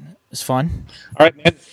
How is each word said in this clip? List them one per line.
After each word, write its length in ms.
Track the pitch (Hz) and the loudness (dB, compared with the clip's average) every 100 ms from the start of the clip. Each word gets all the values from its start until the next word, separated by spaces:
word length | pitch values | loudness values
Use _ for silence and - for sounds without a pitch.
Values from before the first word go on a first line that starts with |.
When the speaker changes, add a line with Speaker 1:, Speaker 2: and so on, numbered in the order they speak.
| 143 175 _ | -16 -20 _
Speaker 1:
It's 100 | - | -12
fun. 440 | - 131 165 - - - - - | -4 -4 -2 -6 -12 -20 -10 2
Speaker 2:
All 60 | 156 | 2
right, 100 | 147 | 4
man. 200 | 156 - _ | -2 -2 _